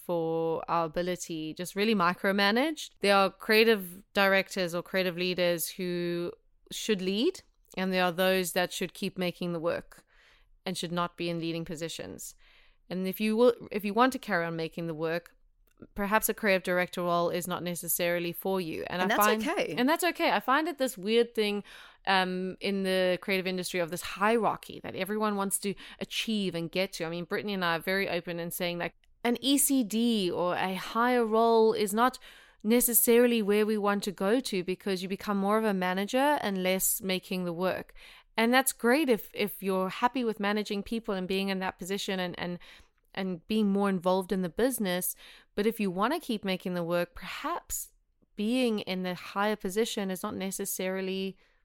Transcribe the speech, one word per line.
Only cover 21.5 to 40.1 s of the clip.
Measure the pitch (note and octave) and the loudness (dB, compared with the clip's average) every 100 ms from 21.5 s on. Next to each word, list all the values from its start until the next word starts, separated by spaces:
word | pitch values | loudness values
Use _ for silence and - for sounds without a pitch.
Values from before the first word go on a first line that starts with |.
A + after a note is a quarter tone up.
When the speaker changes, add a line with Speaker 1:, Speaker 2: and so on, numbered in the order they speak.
| G3+ - - - - - | -2 -6 -14 -20 -8 0
Speaker 1:
um, | F#3+ F#3 F#3 F#3 - | 2 2 -2 -6 -6
in | G3 G3 | -4 -2
the | F#3+ F#3 F3+ F3+ | 0 2 2 0
creative | - F#3+ F#3 | 0 -2 -2
industry | F#3 F3 F3+ | -4 -4 -4
of | E3 | -4
this | E3+ | -6
hierarchy | - - G3+ A#3 F#3+ C3+ - D3+ | -8 0 2 2 2 -2 -8 -14
that | - - | -10 -6
everyone | F#3 G#3+ G#3+ G3+ | -4 -2 -2 0
wants | G3 - | -2 -2
to | G3+ F3+ - - | -4 -6 -10 -12
achieve | - - - G#3+ F#3 E3 | -8 -6 -4 -2 -2 -4
and | E3 | -4
get | F#3 F#3+ | -2 -4
to. | - D#3+ | -4 -6
I | |
mean, | E3+ F3 | -6 -6
Brittany | G3+ G3+ | -4 -4
and | G3 | -2
I | F3 E3 | 0 0
are | |
very | E3+ F#3+ G3 | 0 -2 0
open | F3 F3 E3+ | -2 -4 -6
in | E3+ | -6
saying, | - F3 F3 | -4 -4 -4
like, | E3+ - _ _ | -6 -8 _ _
an | A#3 A#3 | -2 0
E | C4 C#4 | 2 2
C | - C4+ | 4 2
D | G#3 A3 A#3 A3 F3+ | 2 0 2 2 0
or | E3 F3 E3+ | 0 -2 0
a | F#3 F#3 | -2 -4
higher | - A3+ A#3+ B3 A3+ | -4 0 2 4 2
role | A3 A#3 A3+ A3 | 4 6 6 6
is | - G#3 | 4 0
not | G#3 A#3 - - - - _ | 2 2 0 -10 -20 -20 _
necessarily | G#3 A#3+ A#3+ A3+ - A#3 B3 A#3 | 2 4 4 4 6 8 8 4
where | G3 G#3 G#3+ | 2 2 2
we | G#3+ | 2
want | G3+ G3+ | 2 0
to | G3+ | -2
go | E3+ F#3+ B3+ | -2 2 2
to, | C4 F#3+ | 0 -2
because | F3+ F#3 G#3 F#3 | -2 -4 -2 -4
you | F#3 | -4
become | G3 - G3+ | -6 -2 0
more | G3 G#3+ | 2 2
of | |
a | A3 | 2
manager | F#3+ F3+ F#3 G3+ B3+ C#4+ D4 | 0 0 -2 0 2 2 2
and | G#3 F#3+ | 0 0
less | F#3 F#3+ - - | 0 2 0 -2
making | F#3+ F#3 - F#3 F3 | -2 -2 -2 -4 -4
the | |
work. | E3 F#3 - - - - - _ - | -2 -2 -2 -6 -18 -20 -20 _ 0
And | A3+ | 4
that's | B3+ - | 4 2
great | - A#3 C#4 D4 | 0 2 4 4
if, | A3 - | 0 -2
if | - G#3 - | -4 -4 -4
you're | F#3+ F#3+ F#3+ | -2 -2 -2
happy | - B3 | 0 -2